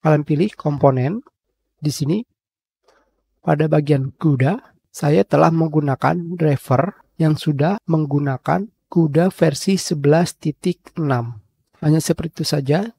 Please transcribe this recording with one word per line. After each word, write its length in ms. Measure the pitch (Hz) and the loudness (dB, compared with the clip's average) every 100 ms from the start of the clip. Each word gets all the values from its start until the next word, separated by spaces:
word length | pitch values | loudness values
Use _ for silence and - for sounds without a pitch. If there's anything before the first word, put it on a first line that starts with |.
Kalian 240 | 156 151 147 | 2 0 0
pilih 240 | 147 202 - | 0 -2 -2
komponen. 640 | 151 143 139 131 127 214 - _ _ _ _ _ | -4 2 2 2 -2 -4 -12 _ _ _ _ _
Di 160 | 147 | -6
sini, 320 | 131 139 190 240 _ _ _ _ _ _ _ _ _ _ _ | -4 -2 -4 -6 _ _ _ _ _ _ _ _ _ _ _
pada 320 | - 151 156 | -2 0 2
bagian 400 | 156 143 143 135 - | 0 2 0 0 -2
kuda, 400 | 165 139 127 220 - _ _ | 0 2 0 -2 -8 _ _
saya 320 | - 147 147 | -4 0 2
telah 320 | - 147 165 | 2 4 2
menggunakan 800 | 165 160 151 147 131 139 170 170 | 2 0 0 0 0 0 -2 -6
driver 720 | 175 156 139 - 123 170 - _ _ | -2 0 0 0 0 0 -4 _ _
yang 160 | 160 156 | 0 0
sudah 400 | - 143 151 202 - | -2 0 0 -2 -2
menggunakan 800 | 160 151 143 143 131 - 180 208 _ _ | -2 0 -2 -2 -4 -2 -4 -4 _ _
kuda 400 | 175 160 143 180 | 0 2 2 0
versi 480 | - 165 139 - 196 | 2 0 0 -2 -2
sebelas 560 | - 156 143 156 175 | -2 -2 2 2 2
titik 640 | - 156 147 180 175 - - | -4 -8 -4 -6 -6 -10 -6
enam. 400 | 151 127 117 110 _ _ _ _ | -2 -2 -4 -12 _ _ _ _
Hanya 160 | 156 156 | 0 0
seperti 440 | - 160 165 - | 0 -4 -4 -6
itu 40 | 160 | -4
saja 320 | 151 135 151 226 | -4 0 -2 -2